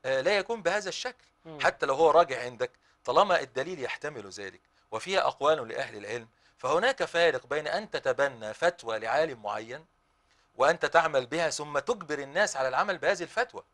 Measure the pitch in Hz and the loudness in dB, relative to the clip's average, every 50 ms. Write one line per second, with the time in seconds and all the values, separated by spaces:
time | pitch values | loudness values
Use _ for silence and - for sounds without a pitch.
0 | - 131 135 135 131 180 208 202 185 - 233 220 165 170 190 208 196 185 160 - | -2 0 0 2 2 2 2 2 0 -2 -6 -4 -2 -2 -2 -2 -4 -6 -8 -8
1 | - 254 254 _ _ _ _ _ _ 165 156 147 143 175 185 - - 139 135 143 | -8 -10 -10 _ _ _ _ _ _ -16 -8 0 0 0 0 0 -2 -2 2 4
2 | 165 156 147 165 175 135 131 120 123 123 123 110 127 120 _ _ _ _ _ _ | 6 8 8 8 6 6 0 -6 -6 -10 -6 -6 -6 -6 _ _ _ _ _ _
3 | _ - 123 160 202 196 180 160 139 131 _ 127 139 170 185 151 127 113 - - | _ 2 4 4 4 6 4 0 0 -2 _ -4 -4 -4 -6 -6 -6 -6 -6 -8
4 | - 147 147 120 101 98 92 101 101 95 90 92 _ _ _ _ _ _ 107 110 | -8 -10 -10 -10 -14 -14 -14 -12 -12 -12 -14 -16 _ _ _ _ _ _ -10 -8
5 | - 175 190 185 - 135 - _ 135 151 160 147 120 113 123 123 135 123 113 104 | -6 -2 0 0 0 0 -2 _ 2 2 2 2 -2 -8 -6 -8 -8 -8 -10 -12
6 | 101 104 113 120 113 113 _ _ _ _ _ _ - 127 151 175 214 262 269 - | -10 -8 -8 -8 -10 _ _ _ _ _ _ _ -2 0 0 2 2 0 0 -2
7 | 170 - - 170 170 165 135 127 - 127 139 151 151 151 - 196 220 - - 143 | -6 -2 2 4 4 4 2 0 -4 -4 -6 -4 -2 -2 -4 -4 -6 -6 -8 -4
8 | - 135 123 135 139 139 127 113 110 107 107 - 165 175 175 - - 113 110 107 | -2 -2 2 2 0 -2 -2 -6 -10 -10 -4 0 0 0 0 -2 -6 -6 -6 -4
9 | 110 113 123 147 160 160 131 117 104 104 104 107 113 113 123 151 165 _ _ _ | -2 0 2 2 0 0 -2 -8 -8 -6 -6 -6 -8 -10 -14 -14 -16 _ _ _
10 | _ _ _ _ _ _ _ _ _ _ _ - 131 147 170 - - 143 - 165 | _ _ _ _ _ _ _ _ _ _ _ 4 4 4 4 4 0 4 4 4
11 | 160 160 147 135 127 120 143 165 170 151 - - 151 151 143 139 - - 247 208 | 4 4 0 0 0 0 -2 -2 -2 -2 -2 -4 -8 -2 -4 -4 -2 -2 -4 -4
12 | 175 147 151 143 139 135 147 180 208 - - 135 131 131 127 143 190 208 185 156 | -4 -6 -6 -6 -6 -4 0 0 0 0 0 -2 -2 0 2 0 0 0 -2 0
13 | 139 165 202 170 175 - - 214 254 - - 190 - _ | 0 0 0 0 -4 -6 -4 -4 -4 -4 -6 -16 -16 _